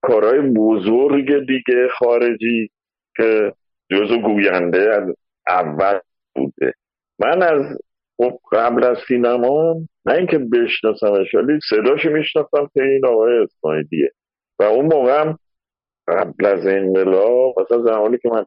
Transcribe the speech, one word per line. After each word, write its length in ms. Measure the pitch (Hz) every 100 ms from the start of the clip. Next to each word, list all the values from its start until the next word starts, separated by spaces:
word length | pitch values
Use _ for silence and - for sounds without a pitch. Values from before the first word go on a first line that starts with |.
کارهای 380 | - 110 107 135
بزرگ 880 | 139 113 110 110 95 117 143 139 135 147 131
دیگه 420 | 131 120 123 123 -
خارجی 720 | 120 120 120 113 113 117 107 _ _ _ _ -
که 360 | 113 110 101 - _ _ _
جزو 320 | 95 104 120
گوینده 560 | 104 104 98 92 87 90 104
از 200 | 104 95 - _ _ -
اول 500 | 90 80 76 95 98 - _ _
بوده. 380 | 67 69 - 65 - _ _ _ _
من 240 | 110 170
از 360 | 175 151 147 - - _ _ -
خب 240 | 123 - _
قبل 320 | 107 120 120
از 120 | 123 120 -
سینما 680 | 123 120 120 123 143 165 165 160 _ 123
نه 80 |
اینکه 240 | 147 185 156
بشناسمش، 960 | 120 120 117 - 110 107 107 101 95
ولی 240 | - 123 151 -
صداشو 400 | 110 165 147 160
می‌شناختم 600 | 151 147 156 147 147 147
که 80 | 143
این 240 | 135 135 131
آقای 260 | 113 113 120
اسماعیلیه. 680 | 104 - 78 78 76 80 69 - _ _ _ _
و 40 |
اون 220 | 101 117
موقع 360 | 151 156 123 143
هم 180 | 156 160 _ _ _ _ _ _ -
قبل 380 | 87 92 - 101
از 200 | 95 95
انقلاب، 920 | 98 95 95 95 95 107 123 131 120
مثلاً 220 | - 120
زمانی 360 | 117 110 107 120
که 100 | 120
من 160 | 113